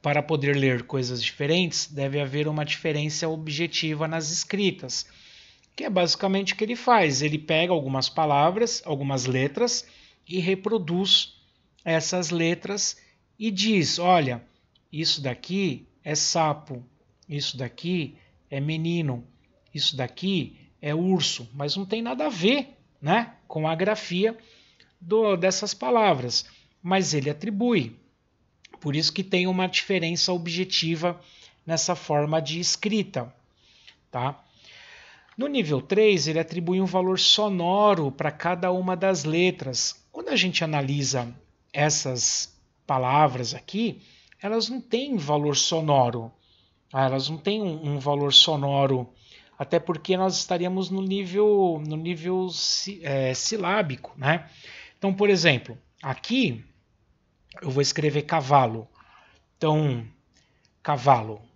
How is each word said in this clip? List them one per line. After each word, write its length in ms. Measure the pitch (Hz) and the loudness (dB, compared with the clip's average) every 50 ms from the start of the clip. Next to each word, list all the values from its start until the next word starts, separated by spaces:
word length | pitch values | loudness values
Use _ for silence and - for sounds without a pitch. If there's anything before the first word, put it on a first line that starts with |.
para 220 | - 147 147 147 143 | 0 0 0 0 0
poder 320 | - 165 147 135 143 143 | 0 0 0 2 2 2
ler 280 | 143 135 135 127 120 120 | 4 4 4 2 2 -2
coisas 380 | - - 135 127 123 127 120 | -4 -4 -4 -2 -2 -4 -4
diferentes, 640 | 113 - - - 147 143 160 180 185 165 147 - - - | -4 -6 -4 -4 -2 0 2 2 2 0 -2 -4 -6 -6
deve 320 | 151 143 139 139 135 147 | -6 -4 -4 -2 -2 -2
haver 280 | 143 135 131 147 147 151 | -4 -2 -2 -2 -2 -2
uma 160 | 151 151 151 | -2 -4 -2
diferença 640 | 147 - - - 165 156 151 147 151 151 - - 160 | -4 -6 -4 -2 -2 -2 -2 -2 -4 -4 -4 -4 -4
objetiva 800 | 160 156 156 156 147 147 170 165 - - 165 156 156 147 160 160 | -4 -4 -6 -8 -4 -4 -4 -2 -2 -4 -2 -2 -2 -2 -2 -2
nas 240 | 160 165 156 147 | -2 -4 -4 -4
escritas, 760 | 170 180 - - - 190 208 185 - - - 127 - - - - - - - - - - - - - _ _ _ _ | -4 -6 -4 -4 -2 0 0 0 0 -2 -10 -8 -8 -8 -8 -8 -16 -20 -20 -20 -20 -20 -20 -20 -20 _ _ _ _
que 80 | - 294 | -10 -6
é 60 | 311 | -2
basicamente 640 | 202 185 175 165 - - - 196 190 196 196 190 - | 2 2 2 2 2 0 0 0 0 0 0 -2 -2
o 20 | |
que 80 | - 220 | -2 -2
ele 120 | 208 240 | -2 -2
faz. 460 | 233 - - 247 220 185 156 135 123 | -4 2 4 6 6 6 4 2 2
Ele 160 | 147 151 151 147 | 0 0 -2 -2
pega 360 | 151 - 160 156 170 180 180 | -2 0 2 2 4 4 2
algumas 360 | 160 135 135 135 131 131 - | 0 0 -2 -2 -2 -2 -2
palavras, 720 | - - 160 151 143 139 147 165 185 214 240 226 - - - | 0 0 2 4 4 6 4 4 4 2 0 0 0 -6 -4
algumas 400 | 175 151 139 143 135 139 131 123 | -4 -4 -4 -2 -2 -2 -2 0
letras, 600 | 127 127 127 131 139 139 - 233 240 240 - - - - - - - _ _ _ - | 0 0 0 0 0 0 0 0 0 0 -2 -6 -10 -20 -20 -20 -20 _ _ _ -6
e 120 | 165 185 | -4 -2
reproduz 960 | 170 180 190 190 190 208 226 220 180 151 170 180 196 190 - - - - - _ _ _ _ _ _ _ _ _ _ | 0 0 -2 -2 -2 -2 -2 -2 -2 -2 -2 -2 2 4 4 2 2 0 -10 _ _ _ _ _ _ _ _ _ _
essas 460 | 165 165 160 156 - 185 180 180 156 | 0 0 0 0 0 -2 -2 -2 -2
letras 680 | 175 170 165 165 175 170 - - 202 202 190 - - - _ _ _ _ _ _ _ _ | -2 0 2 0 0 -2 -4 -8 -4 -4 -4 -4 -4 -8 _ _ _ _ _ _ _ _
e 120 | 214 226 | -4 -4
diz, 500 | 202 185 196 220 220 196 151 127 - - | -2 0 2 4 4 4 4 2 0 0
"Olha, 440 | 170 180 185 175 151 127 120 117 - _ _ _ _ _ _ _ _ _ | 4 4 4 6 4 2 -2 -6 -10 _ _ _ _ _ _ _ _ _
isso 300 | - 151 160 160 - 147 | -10 -4 -2 -2 -2 -2
daqui 680 | 139 131 123 - - - 175 196 196 175 127 120 - _ _ _ _ | -2 -6 -6 -6 -8 -6 -2 -2 0 -2 -2 -4 -10 _ _ _ _
é 120 | 156 151 | -4 -2
sapo, 680 | 147 - - - 175 160 156 147 151 - - 139 123 123 - _ _ _ _ _ _ _ - | -2 -2 0 0 2 2 2 0 -2 -6 -14 -14 -14 -14 -18 _ _ _ _ _ _ _ -10
isso 300 | 147 143 139 - - 123 | -8 -6 -6 -6 -6 -6
daqui 580 | 131 120 - - - 170 185 180 156 117 - - _ _ _ _ _ _ | -8 -10 -10 -8 -6 -2 -2 -2 -2 -6 -10 -18 _ _ _ _ _ _
é 100 | 143 139 | -6 -4
menino, 680 | 139 151 160 160 160 165 170 170 160 143 123 120 117 - _ _ _ _ _ _ _ _ _ | -4 -2 -2 -2 -2 -2 0 0 0 -2 -2 -4 -8 -16 _ _ _ _ _ _ _ _ _
isso 240 | 143 - - - 135 | -4 -4 -2 -2 -2
daqui 600 | 131 120 - - - 190 196 175 131 110 - - - _ _ _ | -4 -6 -6 -6 -4 -2 0 0 -2 -4 -10 -20 -20 _ _ _
é 120 | - 147 147 | -6 -4 -2
urso", 560 | 160 175 185 190 175 147 - - - 123 117 127 | 0 2 2 2 2 2 0 -2 -4 -10 -12 -10
mas 220 | 143 143 147 - | -6 -4 -4 -4
não 100 | 190 196 | -4 -4
tem 160 | 190 220 226 | -4 -4 -4
nada 260 | 233 233 262 247 302 302 | -4 -4 -4 -2 -2 -4
a 20 | |
ver, 480 | 240 175 165 208 262 285 262 - - _ _ _ _ _ | -2 0 2 2 2 2 -2 -6 -12 _ _ _ _ _
né, 320 | - 147 165 233 233 - - _ _ _ | 0 2 2 2 2 -2 -10 _ _ _
com 200 | - 156 156 160 | -6 -4 -2 -2
a 80 | 165 | 0
grafia 600 | 160 190 196 214 208 - - 175 180 196 220 226 - - - - _ _ _ _ _ _ _ _ _ | 0 0 0 0 -2 -4 -6 -2 0 0 0 0 -2 -16 -20 -20 _ _ _ _ _ _ _ _ _
do, 360 | - 170 208 220 220 214 196 | -4 0 2 4 4 4 2
dessas 380 | 175 175 190 185 185 214 202 - | 4 2 2 2 2 -4 -6 -6
palavras, 720 | - - 247 247 233 220 202 165 131 123 123 117 - - - - - _ _ _ _ | -4 0 2 4 6 6 6 4 2 0 -2 -2 -4 -4 -4 -18 -20 _ _ _ _
mas 320 | - 175 185 190 185 143 147 | -2 0 2 2 2 2 0
ele 160 | 151 135 143 | 0 0 -2
atribui. 680 | 147 147 - 208 208 196 233 247 240 185 123 113 110 - _ _ _ _ _ _ _ _ _ _ _ _ _ - - - | -4 -4 -6 -6 -2 0 0 2 2 2 0 -2 -8 -16 _ _ _ _ _ _ _ _ _ _ _ _ _ -20 -20 -8
Por 140 | - 151 139 | -6 -4 -2
isso 160 | 151 156 - | 0 -2 -2
que 120 | - - 190 | -2 -4 -4
tem 240 | 190 - 180 180 185 | -2 0 0 0 2
uma 200 | 185 185 185 180 | 0 0 0 0
diferença 640 | 180 - - - 196 185 165 165 180 160 - - | 0 -4 -2 0 -2 0 0 0 0 0 0 0
objetiva 880 | 180 175 165 170 165 175 185 185 - - 165 160 165 156 160 180 170 175 - - - - - - _ _ _ | 0 -2 -4 -6 -4 -4 -4 -2 -2 -2 0 0 -2 0 0 -2 -2 -4 -12 -20 -20 -20 -20 -20 _ _ _
nessa 300 | - 165 160 - - 180 | -4 -2 -2 0 -2 -2
forma 460 | - - - 156 147 147 147 156 160 | -4 -2 0 0 2 2 2 0 0
de 180 | 151 143 156 170 | 0 -2 -6 -4
escrita, 760 | 175 170 - - - 214 202 214 196 196 - 135 120 - - _ _ _ _ _ _ _ _ _ _ - - _ _ _ | -2 -2 -4 -2 -2 -2 0 0 -2 -2 -4 -8 -8 -8 -14 _ _ _ _ _ _ _ _ _ _ -20 -20 _ _ _
tá? 320 | - 131 123 135 143 - _ _ _ _ - - - - - - - - - - - - _ _ - - | -6 -4 -4 -4 -4 -6 _ _ _ _ -20 -20 -20 -20 -20 -20 -20 -20 -20 -20 -20 -20 _ _ -8 -6
No 100 | 247 294 | -4 -2
nível 340 | 285 262 196 147 151 131 | 0 0 0 2 0 -2
três, 460 | - - 196 196 220 214 202 170 147 156 | 0 0 2 4 6 6 6 4 2 0
ele 120 | 160 160 | 0 -2
atribui 420 | 165 165 - 180 170 165 185 190 | -2 -2 -4 -6 -2 0 0 0
um 40 | 190 | 0
valor 320 | 180 170 185 185 185 185 180 | 0 0 0 2 2 0 2
sonoro 920 | - - - - 214 208 196 180 170 175 185 202 208 214 202 170 151 139 | 4 4 4 4 2 0 0 0 0 2 2 4 6 6 4 4 2 -2
pra 200 | 135 - 151 151 | -2 -2 -4 -4
cada 400 | 147 - - 170 180 175 180 185 | -4 -2 -2 -2 -2 0 0 -2
uma 240 | 180 185 185 185 185 | 0 0 0 -2 -2
das 280 | 175 185 190 190 165 135 | 0 2 0 0 0 0
letras. 840 | 156 156 170 180 185 175 - 143 131 123 117 - - - - _ _ | -2 2 2 2 2 0 -2 -8 -6 -4 -2 -4 -4 -4 -8 _ _
Quando 180 | _ - 349 - | _ -12 -6 -2
a 60 | 294 | 0
gente 280 | 220 185 185 165 - 170 | 0 0 0 0 -2 -2
analisa 720 | 156 156 147 139 135 143 147 139 127 135 131 120 117 120 - _ _ _ _ _ _ | 0 0 -2 0 0 -2 -2 -2 -2 -2 -2 -4 -4 -10 -16 _ _ _ _ _ _
essas 840 | _ - 123 123 123 - - 135 127 120 - - - - - - _ _ _ _ _ _ _ | _ 0 2 2 2 0 -2 -4 -4 -2 -2 -2 -2 -2 -6 -8 _ _ _ _ _ _ _
palavras 680 | - 143 131 127 127 135 147 156 147 123 123 123 113 - | -2 0 0 2 4 4 6 4 4 2 -2 -6 -6 -8
aqui, 480 | - - - - 202 233 220 143 - - - - - _ _ _ _ | -10 -12 -8 -6 -4 -4 -4 -4 -8 -16 -20 -20 -20 _ _ _ _
elas 260 | - 202 220 226 220 226 | -6 -4 -2 -2 -2 -2
não 140 | 247 262 | -6 -8
têm 340 | - - - 233 269 294 269 | -6 -4 -4 -2 -2 -2 -4
valor 400 | 196 147 139 151 147 147 147 143 | -4 0 0 0 2 2 2 2
sonoro. 760 | 139 - - 175 160 160 151 147 139 127 120 117 120 113 117 - _ _ _ _ _ _ _ _ _ _ _ | 2 0 0 0 0 2 4 4 6 4 4 2 -4 -8 -10 -14 _ _ _ _ _ _ _ _ _ _ _
Ah, 140 | - 135 135 | -2 0 0
elas 240 | 131 131 135 135 139 | 2 2 0 -2 -4
não 80 | 156 156 | -6 -4
têm 240 | 147 196 202 220 | -2 -2 -2 -2
um, 340 | 208 185 160 156 160 147 143 | -2 -4 -4 -4 -4 -4 -4
um 40 | 143 | -2
valor 340 | 131 143 143 143 143 143 135 | 0 0 0 0 0 6 6
sonoro, 800 | - - - 156 143 139 143 139 139 139 139 139 127 123 - - _ - - - - - _ _ _ | 6 6 6 4 0 0 0 2 2 2 2 2 0 -2 -6 -14 _ -20 -20 -20 -20 -20 _ _ _
até 220 | 139 - - 170 | -6 0 0 0
porque 380 | 165 - 175 147 - - 185 180 | 0 0 -4 -4 0 0 0 2
nós 200 | 190 190 180 - | 2 0 0 -2
estaríamos 520 | - - 185 175 175 180 185 185 190 170 | -2 -2 -2 -2 0 -2 -2 -2 -4 -4
no 120 | 190 190 | -4 -4
nível, 800 | 190 190 190 196 196 175 175 202 208 214 208 202 190 180 165 156 151 | -2 -2 -2 -4 -4 -4 0 2 4 4 6 6 4 2 2 -2 -4
no 100 | 151 151 | -6 -6
nível 540 | 156 160 170 180 156 160 180 185 185 185 180 | -4 -4 -4 -6 -4 -4 -4 -2 -2 -2 -4
si-, 500 | 170 - - - - - - 190 202 180 165 | -4 -4 -2 -2 -2 -2 -4 -8 -10 -10 -6
é, 300 | 139 139 135 135 131 127 | -4 -2 0 0 0 0
silábico, 800 | - - - 220 214 190 170 190 214 202 151 131 - - - - - | -2 -4 -4 -4 -2 -2 0 0 0 0 -2 -4 -8 -10 -18 -14 -4
né? 320 | 131 139 160 175 - - - - - - - - - - _ _ | 0 0 0 0 -2 -10 -20 -20 -20 -20 -20 -20 -20 -20 _ _
Então, 160 | - 196 190 | -2 -2 0
por 160 | 190 208 202 | 2 4 4
exemplo, 480 | 202 180 156 170 139 120 - - 113 - _ _ _ _ | 4 6 6 4 4 4 0 -8 -18 -18 _ _ _ _
aqui 640 | - 135 131 - - - 233 269 254 165 120 110 117 - _ _ _ _ _ _ _ _ _ _ _ _ _ _ _ _ - - | -8 -8 -8 -6 -6 -2 0 2 2 0 0 -4 -10 -18 _ _ _ _ _ _ _ _ _ _ _ _ _ _ _ _ -20 -12
eu 80 | - 147 | -10 -4
vou 120 | 131 139 | 0 0
escrever 420 | 143 135 - - 151 151 139 147 143 | 0 0 0 0 0 0 0 0 -2
cavalo. 640 | - 165 165 143 131 147 139 131 117 110 113 107 - _ _ - _ - - _ _ _ _ _ _ _ _ | 0 -2 -2 2 4 4 6 6 4 0 -6 -10 -14 _ _ -20 _ -20 -20 _ _ _ _ _ _ _ _
Então, 480 | - 156 156 156 156 143 127 117 113 107 - _ _ _ _ _ _ _ _ _ _ _ _ _ _ | 2 2 4 4 2 2 0 -2 -6 -10 -16 _ _ _ _ _ _ _ _ _ _ _ _ _ _
cavalo. 580 | - 147 135 117 147 135 117 110 110 110 104 - _ _ | -4 -4 2 6 6 6 6 4 -4 -10 -12 -16 _ _